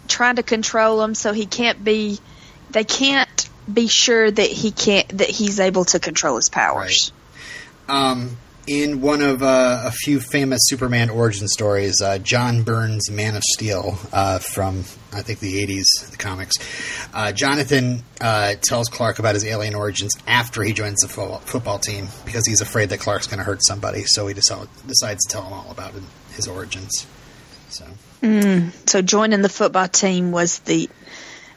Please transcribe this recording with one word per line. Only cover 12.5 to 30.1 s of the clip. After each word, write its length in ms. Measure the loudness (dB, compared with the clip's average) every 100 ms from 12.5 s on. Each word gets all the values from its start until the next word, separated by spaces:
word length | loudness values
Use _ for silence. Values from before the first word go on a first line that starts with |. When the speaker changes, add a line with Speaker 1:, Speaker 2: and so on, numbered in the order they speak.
| 2
Speaker 2:
Byrne's 460 | 2 0 0 -2 -4
Man 240 | -2 -2 -2
of 60 |
Steel, 560 | -2 -2 -2 -2 -2 -6 -4
uh, 260 | 0 2 0
from, 460 | -4 -4 -2 -2 -8 -12 -12
I 80 | -12
think, 160 | -8 -6
the 180 | -4 -4
eighties, 280 | -2 0 2 0 -2
the 60 | -10
comics, 380 | -8 -8 -4 -6 -6 -10 -10 -10 -10
uh, 200 | -4 -4
Jonathan, 680 | 0 0 2 2 2 2 -2 -6 -4
uh, 320 | 0 2 0 0
tells 260 | 0 0 -2
Clark 300 | -2 -2 0
about 160 | 0
his 100 | 0
alien 300 | -2 -4 -4
origins 380 | -4 -4 -4 -4 -6 2
after 360 | 0 2 -2
he 100 | -2
joins 260 | -2 -4 -2
the 80 | -2
fo-, 300 | -2 -8 -8
football 340 | -6 -6 -4 -4
team 300 | -4 -6 -10 -12 -8
because 200 | -2 2
he's 140 | 0
afraid 260 | 0 0 0
that 100 | 0
Clark's 260 | -2 -2 -4
gonna 160 | -6
hurt 160 | -4 0 0
somebody, 380 | 0 -4 -4 0
so 200 | 0 0
he 80 |
deci-, 340 | 0 0 0 -12 -18 -2
decides 380 | -2 0 -4 -4
to 60 |
tell 120 | -4
him 80 | -8
all 160 | -14 -14
about 240 | -14 -14
it, 80 | -14 -16 -20 -20
his 120 | -10 -8
origins. 580 | -8 -10 -10 -6 -8 -8 -20 -20 -20 -20 -20 -18
So. 140 | -16 -16 -20 -20 -2
Speaker 1:
Mm, 500 | 2 4 6 4 2 -2 0
so 140 | 2
joining 400 | 4 2 4 4
the 80 | 2
football 380 | 2 2 2 2
team 440 | 2 2